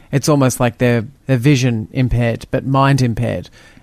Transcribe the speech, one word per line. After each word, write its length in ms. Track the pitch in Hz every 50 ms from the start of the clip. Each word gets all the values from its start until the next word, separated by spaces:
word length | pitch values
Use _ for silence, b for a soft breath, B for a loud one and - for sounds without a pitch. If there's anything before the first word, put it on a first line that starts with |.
| b b
it's 160 | - 143 - 165
almost 300 | 151 143 131 127 - -
like 180 | 127 120 107 -
they're, 280 | 127 120 120 117 104 - - _ _ -
they're 100 | 131 123
vision 500 | 113 147 147 123 127 127 117 110 107 -
impaired, 540 | - 135 127 117 - 120 120 117 113 117 - -
but 140 | - 135 -
mind 360 | 131 135 135 135 135 139 127
impaired. 480 | 127 120 110 113 117 113 98 90 85 - b b b b b b